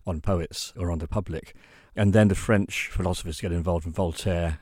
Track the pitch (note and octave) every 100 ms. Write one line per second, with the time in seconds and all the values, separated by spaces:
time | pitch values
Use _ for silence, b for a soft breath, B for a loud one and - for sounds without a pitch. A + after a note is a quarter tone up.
0 | - D#2+ G2+ F#2 D#2+ - - - F2 D#2+
1 | D#2 - F2 D#2+ - B B B B -
2 | G#2 G#2 G#2 F#2+ - G#2+ G2 - - -
3 | F#2 F2+ F2 D#2 F2+ E2+ E2 E2+ E2 D#2+
4 | F2+ E2 G2 E2+ E2+ D#2+